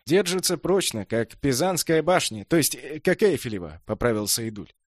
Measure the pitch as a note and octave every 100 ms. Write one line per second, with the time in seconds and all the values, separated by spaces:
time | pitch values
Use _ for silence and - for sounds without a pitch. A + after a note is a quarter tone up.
0 | - F#3 F3+ F#3+ E3+ F3 D#3+ F#3+ - A2
1 | F#2+ A#2 A2+ - C#3+ B2 F3+ E3+ - D#3+
2 | D#3 F3+ - A2 - E3 C3+ B2 C#3 D#3
3 | - F3 G#3 C#3+ B2 G#2 E2 E2 - G#2+
4 | A#2+ G#2+ G#2 - A2+ G#2+ F2 _